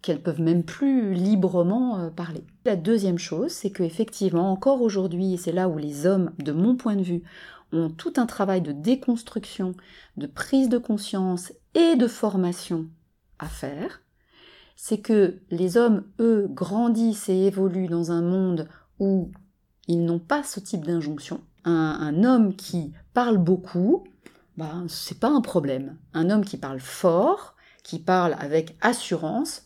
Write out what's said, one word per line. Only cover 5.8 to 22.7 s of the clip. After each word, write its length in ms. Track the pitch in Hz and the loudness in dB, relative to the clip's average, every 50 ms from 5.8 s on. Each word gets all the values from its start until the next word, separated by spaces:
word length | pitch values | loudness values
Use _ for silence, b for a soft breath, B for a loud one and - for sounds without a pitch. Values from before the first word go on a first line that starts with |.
| 147 147 147 143 147 | -4 -6 -4 0 2
hommes, 280 | 180 196 190 180 - - | 2 2 2 2 0 -4
de 140 | - 139 151 | -6 -6 -2
mon 240 | 147 160 185 233 254 | 0 2 2 2 2
point 200 | 247 - 226 208 | 2 0 0 -2
de 60 | 196 | 0
vue, 220 | 185 175 175 175 170 B B B B B B B B _ 165 | -2 -2 -4 -4 -6 B B B B B B B B _ -2
ont 160 | 165 165 160 | -2 -2 -2
tout 240 | 160 - - 349 339 | -4 -6 -8 -4 0
un 100 | 277 233 | 0 -2
travail 340 | - - - 196 196 190 185 | 0 -2 -2 0 0 0 0
de 100 | 160 147 | -2 -2
déconstruction, 1000 | 143 143 151 220 262 262 - - 240 233 - - - 220 - - - - 190 185 180 B B B B B B B B | -6 -2 0 0 0 2 0 -2 -2 -2 -4 -8 -10 -10 -10 -8 -6 -6 -6 -6 -6 B B B B B B B B
de 120 | - 285 | -12 -12
prise 420 | 269 - - - - - 269 269 240 | -10 -10 -10 -4 0 2 2 4 2
de 80 | 247 | 2
conscience 760 | 240 240 - 220 208 - - - 190 190 185 180 180 - - - _ _ _ - | 0 0 -2 -4 -4 -4 -4 -4 -2 -2 -2 -2 -4 -6 -10 -18 _ _ _ 2
et 220 | 320 339 330 330 | 4 4 6 6
de 120 | 254 247 | 4 4
formation 800 | 226 - - - 214 196 190 180 175 175 - - - 180 160 160 160 160 _ _ _ _ _ _ _ _ - | 2 0 -2 -2 0 0 0 0 0 -2 -4 -6 -6 -4 -4 -4 -8 -12 _ _ _ _ _ _ _ _ -14
à 80 | 151 | -12
faire, 540 | 156 - - - 135 143 147 208 370 - - _ _ b b b b b b b b b b b b b | -12 -10 -10 -10 -10 -8 -8 -8 -10 -10 -14 _ _ b b b b b b b b b b b b b
c'est 240 | - - - 220 208 | -14 -6 -4 -4 -2
que 400 | - - 220 208 196 170 185 - - - | 0 4 4 6 6 4 2 -2 -8 -6
les 280 | 175 170 185 180 170 | -2 -2 0 2 4
hommes, 260 | 233 240 233 214 180 - - - - | 4 6 6 4 2 0 -4 -2 2
eux, 280 | 226 233 226 208 202 - | 2 4 4 4 2 0
grandissent 800 | 139 - 185 170 202 220 240 240 226 220 233 226 214 214 - - | -2 -4 -4 -2 0 0 2 2 2 2 2 0 0 -2 -2 0
et 160 | 185 185 190 | 2 4 2
évoluent 420 | 196 190 190 190 190 175 190 185 | 2 2 2 0 0 0 -2 -2
dans 240 | 170 170 170 170 165 | -2 0 -2 0 0
un 100 | 170 170 | 0 0
monde 460 | 170 175 180 190 190 185 175 160 156 160 B B B B _ - | 2 2 2 2 2 0 0 -2 -4 -8 B B B B _ -2
où 320 | 202 196 196 190 170 - - - - _ _ _ _ _ _ _ _ | 0 2 2 0 0 -4 -8 -16 -20 _ _ _ _ _ _ _ _
ils 160 | - 170 170 170 | -2 0 0 2
n'ont 160 | 165 170 170 | 0 0 -2
pas 240 | 170 - 285 294 277 | 0 0 -2 -2 -2
ce 160 | - - 196 | -4 -10 -12
type 260 | - - - 175 151 | -10 -8 -8 -6 -4
d'injonction. 560 | 160 170 170 151 147 156 147 - - - - - _ _ _ - | -2 -2 -2 -2 -4 -6 -8 -10 -10 -12 -12 -12 _ _ _ -2
Un, 80 | 170 | 0
un 520 | 170 160 160 160 151 - 156 151 147 165 214 | 0 2 0 -2 -2 -4 -4 -2 2 4 4
homme 320 | 254 262 240 220 196 190 | 6 6 6 4 4 0
qui 360 | - - - | -4 -8 -6